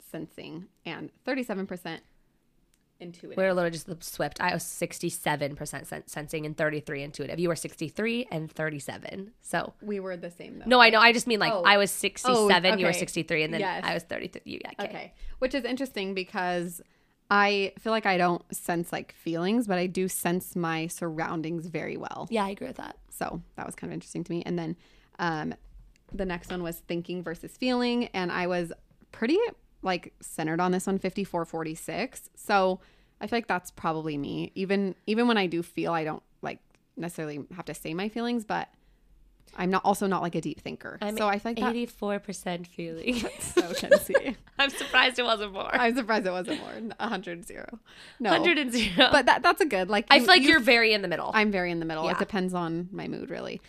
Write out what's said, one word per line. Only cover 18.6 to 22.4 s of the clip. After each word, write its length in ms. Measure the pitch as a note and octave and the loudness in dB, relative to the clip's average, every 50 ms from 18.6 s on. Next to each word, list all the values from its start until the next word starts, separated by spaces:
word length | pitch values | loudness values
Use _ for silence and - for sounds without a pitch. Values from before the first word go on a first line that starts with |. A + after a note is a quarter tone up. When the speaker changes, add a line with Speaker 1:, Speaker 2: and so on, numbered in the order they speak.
| - - F3 E3+ E3+ - - | -4 -2 -2 -2 -2 -4 -6
Speaker 1:
like, 200 | - - - - | -8 -8 -10 -16
feelings, 540 | - - E3+ E3 E3 F3 F#3 A3 A#3+ A#3+ | -10 -6 -4 -2 -2 0 2 2 2 2
but 100 | G3+ F#3 F3+ | 2 0 0
I 80 | F3+ | 0
do 220 | F#3+ E3+ F#3+ F#3 F#3 | 0 0 0 -2 0
sense 480 | - - - F3 F3 F#3 - - - | -2 -2 -2 0 0 0 -2 -4 -4
my 300 | F3+ E3+ E3 D#3+ D#3+ D#3+ | -4 -2 -2 -2 -2 -4
surroundings 800 | E3 - - F3 E3+ D#3 D#3 D#3+ - F3 E3 D#3 D#3+ E3+ E3 D#3+ | -6 -6 -6 -6 -6 -4 -4 -4 -4 -4 -4 -4 -4 -4 -6 -6
very 300 | F#3 D#3+ D#3 E3 - - - | -6 -6 -6 -6 -6 -6 -8
well. 300 | - - - - - F3 | -8 -10 -10 -10 -8 -4
Speaker 2:
Yeah, 140 | A3+ G#3+ | -2 -2